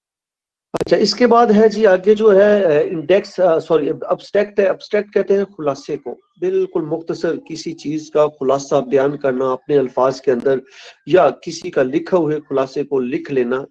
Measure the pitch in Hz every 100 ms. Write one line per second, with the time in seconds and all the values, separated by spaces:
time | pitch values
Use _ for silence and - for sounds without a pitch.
0 | _ _ _ _ _ _ _ - - -
1 | 208 - 240 233 226 208 220 214 214 185
2 | 190 208 220 190 208 208 180 147 - 165
3 | 147 196 - - 180 160 - 160 135 -
4 | - 135 - 202 208 208 190 - - 208
5 | 208 202 196 196 196 - 147 139 - 147
6 | 123 120 _ _ 180 190 185 180 151 160
7 | 165 151 170 143 - 160 175 156 139 151
8 | 151 151 147 - 131 139 139 143 127 139
9 | 139 143 135 127 131 127 - 143 127 131
10 | 131 131 - 120 139 131 - - - -
11 | 143 180 170 185 180 165 180 156 131 147
12 | - 185 151 151 - 139 131 147 139 135
13 | 123 160 151 135 120 131 -